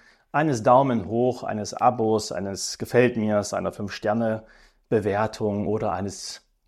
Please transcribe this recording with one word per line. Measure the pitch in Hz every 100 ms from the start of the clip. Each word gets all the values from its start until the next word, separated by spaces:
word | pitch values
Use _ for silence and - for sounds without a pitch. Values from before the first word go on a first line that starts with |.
| _ _ _
eines | 151 156 120
Daumen | 107 127 139 117 90
hoch, | 113 123 123
eines | - 107 101
Abos, | - 120 120 110 110 -
eines | - 98 95 - -
Gefällt | - 120 123 120
mirs, | 107 104 98
einer | 98 90
fünf-Sterne-Bewertung | - 101 - 107 110 113 110 - - _ _ - 113 101 101 107 - 107 101 101
oder | 107 110
eines, | 90 98 95 - - _ _